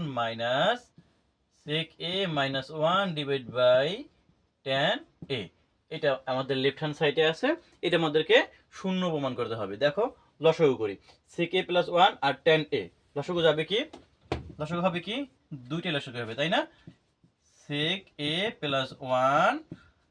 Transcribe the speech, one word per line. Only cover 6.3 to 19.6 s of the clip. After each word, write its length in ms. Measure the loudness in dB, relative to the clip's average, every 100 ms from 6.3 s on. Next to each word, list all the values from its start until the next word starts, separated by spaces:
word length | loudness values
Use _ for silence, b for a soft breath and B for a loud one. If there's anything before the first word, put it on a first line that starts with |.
আমাদের 240 | -2 -2 0
লেফট 140 | 0 0
হ্যান্ড 160 | -6 0
সাইডে 220 | 0 4 2
আছে, 160 | 2 0 -2 b b
এটা 120 | 0 2
আমাদেরকে 340 | 2 2 4 4 4 b b -8
শূন্য 240 | -4 -2 -2
প্রমাণ 200 | -2 -2 -4
করতে 180 | -4 -4
হবে। 140 | -6 0
দেখো 200 | 0 2 -2 b b _
লসাগু 300 | 2 6 4 4
করি, 120 | -2 -6 b b _
sec 160 | -6 -2 -2
a 20 | 0
plus 180 | 0 2 4
one 100 | 4 4 -2
আর 80 | 0 4
ট্যান 160 | 4 2 -4
এ, 20 | -6 -14 _ -8
লসাগু 240 | -4 2 2
যাবে 140 | 2 0
কি? 80 | -2 -4 -10 -20 _ _ -10 -8 -10
লসাগু 200 | -6 -2 -2
হবে 140 | -2 -6
কি? 80 | -8 -8 _ _ -16 -8
দুইটা 180 | -6 -4 -4
লসাগু 220 | -6 -8
হবে, 120 | -8 -4
তাই 100 | 0
না? 60 | 0 -2 B B B _ _ _ _ _ _
sec 380 | -10 -4 -4 -4 -10 -8 -6
a 40 | -4 -4 -6
plus 280 | -4 -2 -4 -8 -2 2 4 4
one 140 | 2 0